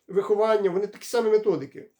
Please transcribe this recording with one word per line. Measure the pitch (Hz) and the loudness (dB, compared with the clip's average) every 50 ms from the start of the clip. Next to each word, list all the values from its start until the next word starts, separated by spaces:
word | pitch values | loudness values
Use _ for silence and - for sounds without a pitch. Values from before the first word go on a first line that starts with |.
| _ | _
виховання, | - 175 196 190 - 208 202 220 220 220 208 196 190 | -4 -4 -4 0 0 0 2 2 2 2 2 2 0
вони | 170 190 208 | 0 -2 -4
такі | 202 - - - | -4 -8 -14 -12
самі | - - 240 226 214 | -4 -2 0 2 2
методики. | 214 214 214 220 175 143 139 - - - - - _ _ | 2 2 2 2 0 -2 -4 -10 -14 -20 -20 -20 _ _